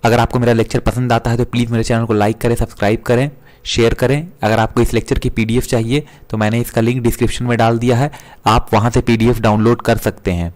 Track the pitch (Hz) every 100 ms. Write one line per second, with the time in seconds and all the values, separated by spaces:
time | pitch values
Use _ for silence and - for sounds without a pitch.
0 | 117 117 117 127 120 113 110 123 - 110
1 | 123 117 123 117 120 120 120 117 110 117
2 | 113 107 104 113 120 117 110 - 101 113
3 | - 120 143 - - - - - 117 -
4 | 123 143 165 - 107 113 110 - 117 -
5 | - 135 127 113 113 117 - 120 113 139
6 | 147 - - 107 107 113 120 - 113 127
7 | 117 - 117 - 123 117 113 117 120 120
8 | 143 - - - - 113 - 110 110 123
9 | - 113 113 113 110 107 110 120 - 117
10 | - 98 101 87 85